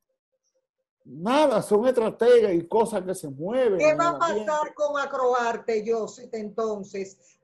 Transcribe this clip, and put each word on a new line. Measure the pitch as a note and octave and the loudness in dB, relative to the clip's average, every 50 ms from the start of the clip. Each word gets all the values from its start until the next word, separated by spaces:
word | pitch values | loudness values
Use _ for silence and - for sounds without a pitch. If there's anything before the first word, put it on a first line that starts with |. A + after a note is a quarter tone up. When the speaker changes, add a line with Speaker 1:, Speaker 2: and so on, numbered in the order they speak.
| _ _ _ _ _ _ _ _ _ _ _ _ _ _ _ _ _ _ _ _ _ | _ _ _ _ _ _ _ _ _ _ _ _ _ _ _ _ _ _ _ _ _
Speaker 1:
nada, | - B2 D3+ E3+ A3 B3+ D4 D#4 C#4 A3+ G3 | -18 -14 -8 -2 0 2 4 4 4 2 0
son | - - G#3+ G#3 A#3 | 2 2 2 4 4
estrategias | C4 B3+ B3 A3 G#3 - - A3+ A#3+ B3 A#3+ G#3 G3+ F3 | 2 2 2 0 -2 0 2 6 6 6 6 6 4 2
y | E3+ E3 | 0 -2
cosas | - F3+ A3 A3 - G#3+ G3+ F#3 | 0 0 0 0 2 -2 -6 -4
que | F#3 F#3 | -6 -8
se | - - D3 | -8 -8 -12
mueven | C3+ C3+ D#3 G3 A#3 C4 C4 A3+ F#3+ E3+ | -10 -8 -8 -4 -2 0 0 2 2 4
Speaker 2:
¿Qué | - D#4 | 2 2
Speaker 1:
en | D4+ D#4+ | 2 2
Speaker 2:
va | E4 E4+ | 0 0
a | |
Speaker 1:
el | D4+ C#4 | 0 0
ambiente. | E4+ E4 - - D#4 D#4 | -2 0 0 -2 -2 -2
Speaker 2:
pasar | D4+ D4+ D4+ D4 - | -2 -2 -2 -4 -4
con | - D4 C#4+ C#4+ C#4+ | -4 -4 -2 -2 -4
Acroarte, | C#4 C4+ C#4 C4 B3+ B3 B3 B3 A#3 A#3 A3+ G#3 - - A3+ G#3+ G3+ | -4 -4 -4 -2 0 0 0 0 0 -2 -4 -4 -4 -4 -4 -4 -2
Joseph, | A3+ A3+ A3+ G#3 G#3 - - B3 - - | -2 -2 -2 -4 -8 -10 -18 -16 -12 -12
entonces? | A3 G#3 G#3 - - A3+ A3 G#3+ G3+ F#3+ - - G3 F#3+ F#3+ - _ _ _ _ _ | -10 -10 -10 -6 -6 -4 -4 -6 -8 -10 -12 -10 -12 -12 -12 -14 _ _ _ _ _